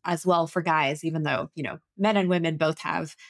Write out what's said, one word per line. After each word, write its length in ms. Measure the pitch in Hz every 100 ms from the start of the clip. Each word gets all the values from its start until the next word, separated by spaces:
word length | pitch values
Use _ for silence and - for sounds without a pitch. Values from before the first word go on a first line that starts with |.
as 220 | 175 170 185
well 220 | 170 165
for 140 | 180
guys, 440 | 165 156 139 151 160
even 180 | 156
though, 280 | 147 127 - 165
you 80 |
know, 140 | 139 165 _ -
men 200 | 208 208
and 120 | 180
women 280 | 180 165 156
both 220 | 160 160
have, 360 | 160 170 160 - -